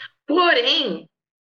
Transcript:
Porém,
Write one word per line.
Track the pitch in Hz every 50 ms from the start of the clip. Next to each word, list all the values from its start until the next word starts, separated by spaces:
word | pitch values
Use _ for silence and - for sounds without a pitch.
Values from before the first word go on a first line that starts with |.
| - - _ _ _
Porém, | - 294 359 359 349 302 240 240 269 311 320 277 208 160 165 165 - _ _ _ _ _ _ _ _ _